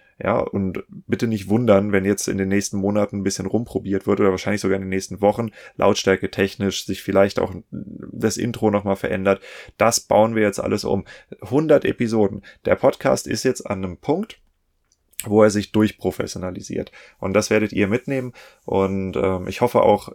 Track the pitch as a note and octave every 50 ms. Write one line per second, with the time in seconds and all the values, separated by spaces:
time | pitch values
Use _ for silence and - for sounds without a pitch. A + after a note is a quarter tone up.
0 | _ _ _ - - - - - - - - G2+ F#2+ F#2 E2+ - - - - -
1 | - - - - B2 A2+ A2 G2+ F#2+ F#2+ G#2 A#2 B2 A2+ G2+ G2 G2+ G#2 G2+ G2
2 | F#2+ G2+ G2+ - - - F#2+ F#2+ F#2+ F#2+ G2 G2+ G2 - - G2 F#2+ G2+ G#2 G#2
3 | G2+ - G2+ G2+ F#2+ G2 - - F#2 F#2+ - A2+ A#2+ - - F#2+ - F#2+ G2 F#2+
4 | - G2+ G2+ - G#2 G2 F#2 F2+ - G#2 G2+ G2+ - F#2+ F#2+ G2 F#2+ F#2+ F#2+ F#2+
5 | - - F#2 E2+ G2+ G2+ G#2 A#2+ A#2 G#2+ - - - - - - - G#2 G#2+ -
6 | - F#2+ F#2+ - - F#2 - - G2 F#2+ - - G2+ G2 - - - - F#2+ -
7 | - - F#2+ G2 G2 G2+ - - - F#2+ F#2 F2+ - _ - - - - - -
8 | - - - - - A2 - - - A#2+ A2 - A2 G#2+ G2+ G2+ F#2+ G2+ G2 -
9 | - - G#2+ F#2+ F#2+ G2 G2 - - - - - - - - - G#2+ A2+ - -
10 | - - - G#2 A2 A2+ A2+ A2 G#2+ G2+ G2 - - G2+ G#2 G#2 - - - G2
11 | - - - - - - - - - - B2 D3 D#3 D#3 D3 - - - - -
12 | A#2+ A2 A2+ A2 G#2 G2 G#2 G2 - - - _ - - G#2 - - C#3 - -
13 | - C3+ - - - - - A2 - C3 B2 - - - G#2 F#2+ F#2+ F#2 E2 -
14 | - - D3+ F#3+ A3 - - _ _ _ _ _ _ _ _ _ _ _ _ _
15 | _ _ _ - - A2 G#2 A2 G#2+ G#2+ G2 G#2 G2 - - G#2+ G#2+ G#2 - -
16 | - F#2 - - - - - F2 F2+ F2+ - - - - - - - - - -
17 | - - _ _ - F#2+ F#2+ G#2+ G#2 - G#2+ G#2+ G#2+ G#2 - G#2 G2+ F#2+ G#2+ B2+
18 | - - C#3 C3+ B2+ B2 - - - - _ _ _ - - G2 G2 F#2+ G2 G2
19 | F#2+ F#2 E2+ - - F#2+ F#2+ F2+ F#2 - F#2+ - A#2+ B2 - A#2 - - G#2 G2+
20 | - -